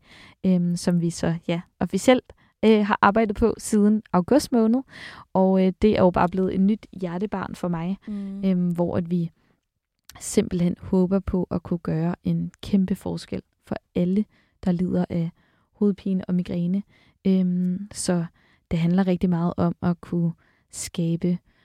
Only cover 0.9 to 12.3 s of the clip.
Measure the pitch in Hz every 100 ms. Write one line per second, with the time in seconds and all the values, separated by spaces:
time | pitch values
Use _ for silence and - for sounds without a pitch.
0.9 | 175 170 - 165 165 - 170 - - 180
1.9 | 196 - 254 - _ _ _ 214 214 208
2.9 | - 208 208 220 208 226 - - 214 208
3.9 | 214 - 180 175 269 - 240 220 247 -
4.9 | - - - - 190 190 190 185 180 214
5.9 | - 185 180 180 185 185 - 190 214 -
6.9 | 185 180 175 208 190 - - 180 170 170
7.9 | 196 - 202 196 196 196 180 180 170 175
8.9 | - 170 175 165 - _ _ _ _ _
9.9 | _ - - - - - 180 175 - -
10.9 | 190 180 196 - 185 175 185 - 175 -
11.9 | 160 165 - -